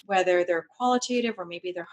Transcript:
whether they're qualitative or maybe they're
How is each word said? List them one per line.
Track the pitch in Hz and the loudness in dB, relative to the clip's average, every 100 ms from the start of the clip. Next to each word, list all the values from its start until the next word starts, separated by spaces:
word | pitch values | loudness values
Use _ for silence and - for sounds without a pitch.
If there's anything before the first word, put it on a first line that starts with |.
| - | -2
whether | 190 185 180 | 2 4 4
they're | 175 165 - - | 2 0 -4 -4
qualitative | 247 247 247 247 233 208 | 0 0 0 -2 -2 -4
or | |
maybe | 170 170 180 | -10 -10 -10
they're | 180 170 | -10 -12